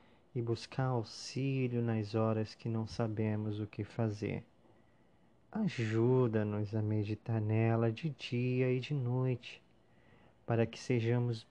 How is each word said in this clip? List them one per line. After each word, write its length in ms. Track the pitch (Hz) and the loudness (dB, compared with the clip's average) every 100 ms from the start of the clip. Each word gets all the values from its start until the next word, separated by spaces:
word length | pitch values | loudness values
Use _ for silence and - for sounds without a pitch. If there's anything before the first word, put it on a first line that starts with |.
| - - _ 127 | -20 -20 _ -6
e 60 | |
buscar 460 | 117 117 - - 131 | -2 -4 -4 -2 0
auxílio 920 | 127 110 - - 123 135 131 123 120 | 0 -2 -8 -8 -4 -2 0 0 0
nas 320 | 117 110 104 | 0 0 0
horas 400 | 113 110 110 107 | 2 2 2 -2
que 140 | - 117 | -6 -4
não 180 | 113 110 | -4 -4
sabemos 760 | - 113 107 110 107 107 104 | -2 -2 0 0 0 -2 -4
o 40 | 104 | -6
que 200 | - 104 | -6 -6
fazer. 580 | - 113 104 104 92 - _ _ - _ _ _ _ _ _ _ | -2 -2 0 -4 -4 -8 _ _ -20 _ _ _ _ _ _ _
Ajuda-nos 1300 | 220 196 - 110 113 120 127 123 110 104 104 104 110 | -4 -2 0 0 2 4 4 4 2 0 -2 -2 -2
a 60 | |
meditar 580 | 107 107 101 107 - 113 | 0 0 0 -4 -2 -2
nela 540 | 107 110 113 113 117 | 2 4 4 4 2
de 160 | 113 160 | 0 -6
dia 640 | 135 - 120 123 127 127 | -6 -6 -2 0 2 2
e 80 | 127 | 0
de 120 | 123 | -2
noite, 680 | 147 120 127 131 120 - - _ _ _ _ - - - _ - | -2 0 0 0 -2 -6 -20 _ _ _ _ -20 -20 -20 _ 0
para 200 | 117 113 | 2 2
que 120 | - | 0
sejamos 680 | - 123 113 120 120 113 - | 0 2 4 2 2 -2 -8